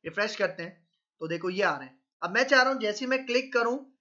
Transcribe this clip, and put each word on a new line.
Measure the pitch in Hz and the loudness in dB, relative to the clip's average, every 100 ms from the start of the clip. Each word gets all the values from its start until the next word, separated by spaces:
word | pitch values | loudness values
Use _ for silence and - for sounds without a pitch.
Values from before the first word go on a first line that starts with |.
refresh | 165 180 214 | -8 -2 -2
करते | - 185 - | 0 -2 -2
हैं | 170 - _ _ _ _ | -12 -12 _ _ _ _
तो | 160 | -6
देखो | 170 180 | -4 -4
ये | 185 | 0
आ | 185 | 0
रहे | 143 135 | 0 -8
हैं। | _ _ _ | _ _ _
अब | 180 | -2
मैं | 214 | 0
चाह | 254 269 | 4 6
रहा | 262 | 6
हूँ | 262 | 2
जैसे | 214 208 | -2 -2
ही | 254 | -2
मैं | 262 | -2
click | 262 247 262 | 0 -2 0
करूं | 240 233 269 - _ | 0 0 -2 -8 _